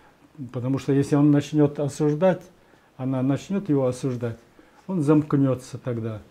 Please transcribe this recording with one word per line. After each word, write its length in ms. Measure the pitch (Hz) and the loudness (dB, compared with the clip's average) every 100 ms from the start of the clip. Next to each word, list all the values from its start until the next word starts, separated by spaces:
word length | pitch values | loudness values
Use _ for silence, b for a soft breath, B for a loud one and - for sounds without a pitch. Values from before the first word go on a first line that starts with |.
| B B _ - 123 | B B _ -16 -12
Потому 240 | 127 123 135 | -8 -4 -4
что 160 | 139 | 0
если 220 | 139 139 147 | 0 2 4
он 160 | 147 | 6
начнёт 480 | 143 143 151 147 147 | 4 2 2 2 2
осуждать, 640 | 143 - 151 147 185 180 - _ b b b - | -6 -2 0 2 2 0 -6 _ b b b -10
она 260 | 131 131 | -4 -2
начнёт 440 | 131 135 - 196 196 | 0 -2 -2 -6 0
его 180 | 143 131 | 0 0
осуждать, 500 | 123 139 123 117 113 _ b b b - | -2 -4 -4 -6 -8 _ b b b -6
он 160 | 185 | -2
замкнётся 800 | 143 151 147 143 135 127 - 120 | 4 2 4 2 2 0 -6 -12
тогда". 420 | - 117 110 107 - | -8 -6 -6 -10 -14